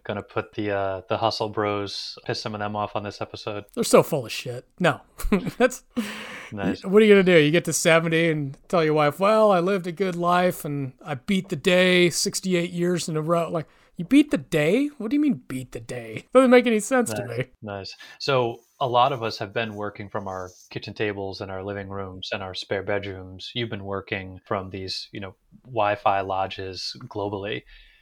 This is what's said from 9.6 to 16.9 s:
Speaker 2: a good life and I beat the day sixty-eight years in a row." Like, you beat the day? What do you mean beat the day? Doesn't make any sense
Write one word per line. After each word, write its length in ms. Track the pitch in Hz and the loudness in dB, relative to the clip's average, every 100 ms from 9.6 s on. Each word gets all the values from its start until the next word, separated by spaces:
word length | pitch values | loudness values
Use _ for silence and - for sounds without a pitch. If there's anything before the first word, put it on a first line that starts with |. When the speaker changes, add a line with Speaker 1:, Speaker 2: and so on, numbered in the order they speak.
| 180 196 175 | 2 -2 -4
Speaker 2:
a 40 | |
good 220 | 165 190 | -2 -2
life 500 | 170 175 180 180 170 | 0 2 4 2 0
and 280 | 156 143 135 - | -6 -6 -6 -10
I 100 | 165 143 | -10 -8
beat 320 | - 190 185 | -2 -2 0
the 80 | 160 | -2
day 520 | 190 180 185 180 175 | 2 4 6 6 4
sixty-eight 640 | - 202 - 185 175 175 | 2 -2 -4 0 0 0
years 380 | 175 175 175 - | -2 0 0 -2
in 80 | 156 | -4
a 40 | |
row." 300 | 156 170 165 | 0 0 0
Like, 160 | 170 - _ _ - | -4 -6 _ _ -12
you 80 | |
beat 260 | 165 277 294 | 4 4 6
the 80 | 233 | 0
day? 520 | 131 156 151 233 294 - | 0 2 4 2 0 -4
What 120 | 214 | -2
do 60 | 294 | 2
you 40 | |
mean 220 | 302 127 - | 2 0 -4
beat 240 | 131 127 | -10 -8
the 80 | 120 | -14
day? 460 | 113 123 117 110 - | -10 -12 -10 -12 2
Doesn't 180 | 262 262 | 4 8
make 180 | 247 240 | 6 6
any 100 | 214 | 0
sense 340 | - | 2